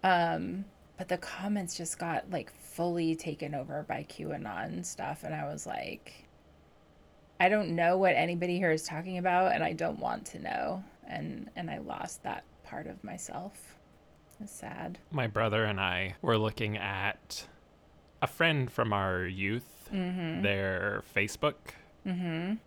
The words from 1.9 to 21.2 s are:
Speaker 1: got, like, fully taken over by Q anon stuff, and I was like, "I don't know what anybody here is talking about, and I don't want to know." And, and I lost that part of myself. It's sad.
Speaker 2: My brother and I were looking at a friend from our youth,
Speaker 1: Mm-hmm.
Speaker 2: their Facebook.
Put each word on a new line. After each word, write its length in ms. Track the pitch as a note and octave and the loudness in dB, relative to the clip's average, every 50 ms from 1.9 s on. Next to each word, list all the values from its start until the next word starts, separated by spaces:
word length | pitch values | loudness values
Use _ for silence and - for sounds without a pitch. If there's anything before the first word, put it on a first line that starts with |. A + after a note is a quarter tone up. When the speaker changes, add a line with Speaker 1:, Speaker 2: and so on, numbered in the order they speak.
| - - | -6 -4
Speaker 1:
got, 300 | F3+ E3 D#3+ B2+ - - | -4 -2 -2 -2 -2 -2
like, 200 | F#3 D#3 A2+ - | -4 -4 -4 -6
fully 640 | - - - - - - E3+ F3 E3+ F3 E3 E3 D#3+ | -14 -20 -20 -16 -4 0 0 2 2 4 4 2 2
taken 380 | D#3+ - F3 D3+ - - C#3+ D3+ | 2 -2 -6 -4 -4 -6 -4 -4
over 320 | C#3 C3 - C#3+ D3+ D#3+ | -4 -4 -4 -4 -6 -4
by 160 | - - C3+ D3 | -4 -4 -6 -6
Q 280 | - - - D3+ D3+ D3 | -8 -10 -8 -6 -6 -4
anon 500 | D3 - G#2+ G2 F2 - - D3+ F3 F3 | -6 -6 -6 -6 -6 -6 -4 -6 -6 -6
stuff, 400 | - - - - - D3 D3+ - | -8 -8 -6 -6 -6 -6 -6 -6
and 120 | - D#3 | -6 -6
I 100 | D3+ D3 | -4 -4
was 220 | C#3+ D3+ D3 - | -6 -6 -8 -8
like, 580 | - - - - - - - - - - - - - - - - - - - - - - - - _ - - - - - - - - - - | -6 -6 -6 -6 -6 -10 -12 -14 -20 -20 -20 -20 -20 -20 -20 -20 -20 -20 -20 -20 -20 -20 -20 -20 _ -20 -20 -20 -20 -20 -20 -20 -20 0 4
"I 80 | F3+ F#3 | 6 6
don't 260 | G#3 G#3+ G3+ E3 E3+ | 6 6 4 2 2
know 220 | E3+ E3+ E3+ F3+ | 4 6 6 6
what 180 | F#3+ G3 F#3 E3+ | 8 6 6 6
anybody 420 | - D#3 E3+ F3 E3+ F3 F3+ F3 | 6 4 2 2 0 0 2 2
here 140 | F3+ F#3+ E3+ | 4 4 4
is 120 | D#3+ D#3 D#3 | 4 2 0
talking 360 | - D#3+ D#3 F3 F#3 F#3 F3+ | -4 -6 -6 -6 -4 -4 0
about, 320 | F3+ F#3 F3+ F3+ F#3 F#3 - | 2 4 6 6 6 6 6
and 100 | - D#3+ | 4 2
I 100 | D#3+ D#3+ | 0 0
don't 260 | D#3+ E3+ D3+ D3 - | 0 -2 -2 -2 -2
want 260 | - - - - - | -2 -2 -2 -2 -6
to 120 | - - - | -10 -12 -8
know." 440 | - - - - - - - F#3 G3 - - - - | -6 -4 -2 -2 0 -2 -2 -4 -6 -10 -16 -20 -12
And, 440 | - - - C#3+ D#3+ - - - - - | -8 -8 -6 -6 -6 -6 -8 -10 -10 -10
and 140 | E3+ F3 C#3+ | -8 -6 -6
I 80 | D3 | -6
lost 460 | - - - - - - - - - - | -8 -6 -8 -6 -6 -6 -8 -10 -10 -8
that 200 | - - - - - - - - | -8 -8 -8 -10 -14 -20 -20 -18
part 240 | - - - D#3 | -12 -10 -10 -10
of 160 | - - G3 - | -10 -12 -12 -12
myself. 720 | G#3 F3+ F3+ - - - - F3+ G3+ - - - - - - - - - - - - - - - - - - | -12 -10 -10 -10 -8 -8 -8 -10 -10 -12 -14 -20 -20 -20 -20 -20 -20 -20 -20 -20 -20 -20 -20 -20 -20 -18 -16
It's 100 | G#3 G3+ | -16 -14
sad. 460 | - - - - - - - - F3+ - - - | -14 -12 -12 -12 -10 -8 -8 -10 -10 -12 -12 -6
Speaker 2:
My 160 | - D3 B2 | -2 -2 -2
brother 360 | A2+ G2+ G#2+ A2+ A2 G2+ A2 A2 | 0 2 2 2 4 4 4 4
and 140 | G#2+ G#2 F#2+ | 2 2 2
I 360 | G2 F#2 F2 F2+ F#2+ F#2 F#2 - | 0 2 2 0 -2 -2 -6 -2
were 160 | - C#3+ A#2 | 2 4 4
looking 380 | A2 G#2+ A2 G#2+ - A2+ G#2 G#2+ | 4 4 2 0 -2 -2 -2 -2
at 680 | G#2+ F#2+ G2 G2 F#2+ F#2+ G2+ - - - - - - - - - - - - - - - - - - - - - - | -2 -4 -4 -2 0 -2 -2 -2 -4 -10 -12 -10 -10 -10 -12 -18 -20 -20 -20 -20 -20 -20 -20 -20 -20 -20 -20 -4 -2
a 60 | - | -2
friend 420 | - - - E3 E3 D#3 C#3+ C3 A#2+ | -2 0 2 2 4 4 4 2 0
from 200 | - - A#2 A2 G#2 | 2 0 2 4 4
our 320 | G2+ G2 F#2+ F#2 F2+ F#2 | 2 2 2 2 0 0
youth, 460 | F#2 F#2+ F#2+ G2 G2 G#2+ B2 C3 - - - - - - | -2 -2 -2 0 0 0 -2 -4 -8 -20 -20 -12 -6 -4
Speaker 1:
Mm-hmm. 480 | F#3+ F3+ F3+ F#3 F#3 E3+ D#3+ D#3+ F3 | -2 -2 -2 -2 -2 -2 -2 -2 2
Speaker 2:
their 640 | G3 G3+ G2+ - - F#3+ F#3+ F3+ F#2 G#2 G#2 G#2 G2+ - - | 2 2 4 4 2 0 0 0 0 0 -2 -2 -6 -2 0
Facebook. 380 | - | 2